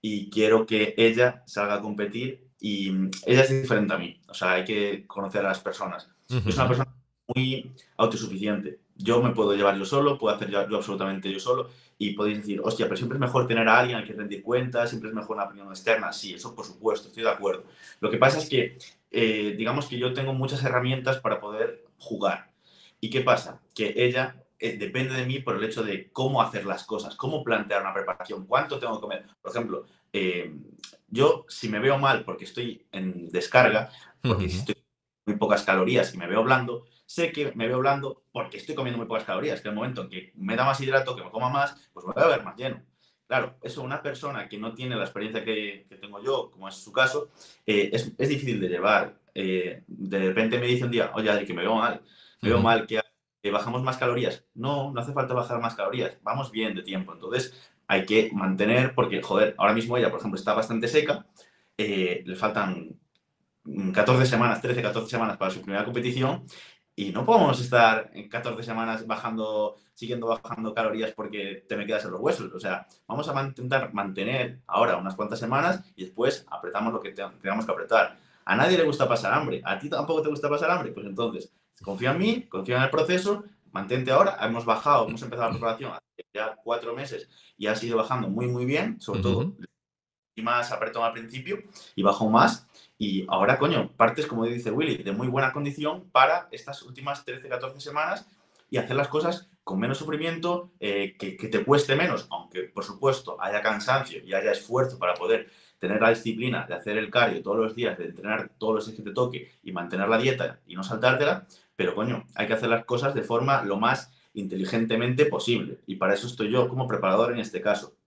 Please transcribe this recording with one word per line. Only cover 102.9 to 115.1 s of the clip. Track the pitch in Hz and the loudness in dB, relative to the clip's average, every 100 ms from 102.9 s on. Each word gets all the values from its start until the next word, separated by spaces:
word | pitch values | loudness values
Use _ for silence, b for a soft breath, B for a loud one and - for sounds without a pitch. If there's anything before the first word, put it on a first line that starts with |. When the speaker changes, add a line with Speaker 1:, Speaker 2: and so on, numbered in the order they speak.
| 98 135 131 - 87 | 0 0 0 -4 -8
Speaker 1:
haya | 95 104 | -4 0
cansancio | 110 104 110 135 131 80 | 0 -2 2 0 0 -10
y | 90 | -4
haya | 98 107 | 0 0
esfuerzo | 98 - 127 127 - | -2 0 0 0 0
para | 90 | -2
poder | 90 92 113 - B B B | 0 2 2 0 B B B
tener | 92 104 | -2 4
la | 113 | 4
disciplina | 113 117 110 123 98 - | 4 0 -2 -2 -2 -4
de | |
hacer | 87 - 104 | -8 -4 -2
el | - | 0
cardio | 123 113 85 | 2 2 0
todos | 95 107 | -2 0
los | 113 | 0
días, | 107 110 92 | 0 -4 -4
de | 85 | -10
entrenar | 85 98 110 - _ | -8 -4 -4 -4 _
todos | 110 110 | -2 0
los | 104 | -2
días | - | -10
que | |
te | 101 | -8
toque | 98 123 - - _ | -2 -2 -2 -12 _
y | - | -10
mantener | 92 87 92 101 | -8 -6 -2 2
la | 113 | 4
dieta | 131 127 - - _ | 2 0 -4 -8 _
y | 92 | -10
no | |
saltártela, | 95 113 123 131 147 190 - b b _ | -8 2 2 4 2 0 -6 b b _
pero, | 110 | -2
coño, | 101 117 117 - - | 0 -2 -2 -6 -6
hay | 107 | -2
que | |
hacer | 113 113 | 0 0
las | 117 | 0
cosas | - 120 139 | 0 0 0
de | 123 | -2
forma | 107 117 135 139 | 0 0 2 2
lo | 101 98 | 2 0
más | 113 - - b b | 2 0 -4 b b
inteligentemente | 110 98 95 92 113 113 113 123 | -10 -6 -4 -2 0 0 0 0